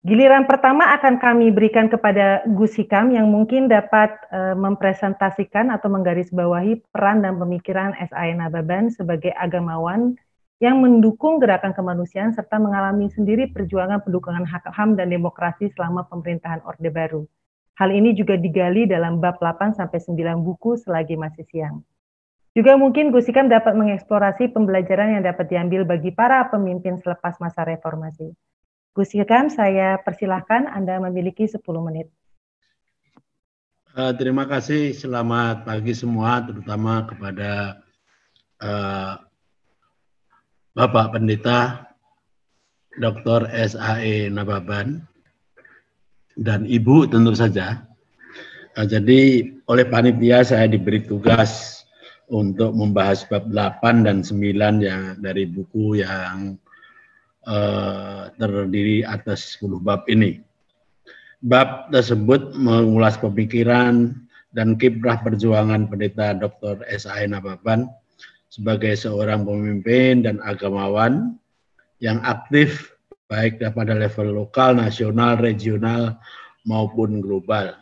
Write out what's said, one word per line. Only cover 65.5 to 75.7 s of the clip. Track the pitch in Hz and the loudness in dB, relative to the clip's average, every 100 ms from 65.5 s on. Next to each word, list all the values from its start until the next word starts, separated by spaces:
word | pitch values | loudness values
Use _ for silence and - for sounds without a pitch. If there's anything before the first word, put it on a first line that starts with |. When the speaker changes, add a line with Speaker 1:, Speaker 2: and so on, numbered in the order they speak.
| 107 107 110 104 | 2 2 0 -2
Speaker 2:
Pendeta | 101 104 110 104 95 | -4 -6 -2 -4 -2
Doktor | 104 _ 107 101 117 | -6 _ -10 -10 -10
S | 104 101 | -12 -10
A | 104 | -8
E | 104 | -6
Nababan | 101 98 92 113 113 123 - _ _ - _ _ | -6 -10 -8 -2 -2 -2 -12 _ _ -20 _ _
sebagai | - 107 107 107 104 | -8 -4 -2 -2 -4
seorang | 113 104 107 107 104 | -4 -4 -2 -2 -4
pemimpin | 104 104 101 104 123 131 123 113 | -4 -4 -4 2 4 4 4 2
dan | 104 | -4
agamawan | 104 101 101 98 98 104 113 147 233 233 _ _ _ _ _ _ | -8 -6 -4 -4 -2 0 2 0 -4 -8 _ _ _ _ _ _
yang | 113 110 123 | -4 -4 -4
aktif | 113 - 143 147 - - _ _ - _ | -6 -2 2 2 0 -14 _ _ -20 _
baik | 107 113 113 110 | -2 -2 -2 -6
pada | 110 110 107 | -4 -2 -2
level | 107 107 104 104 | -2 -2 -4 -4
lokal, | 101 - 131 123 | -4 2 4 4
nasional, | 110 110 110 110 120 117 | 0 -2 -2 2 2 2
regional, | 117 104 107 | 0 -2 -4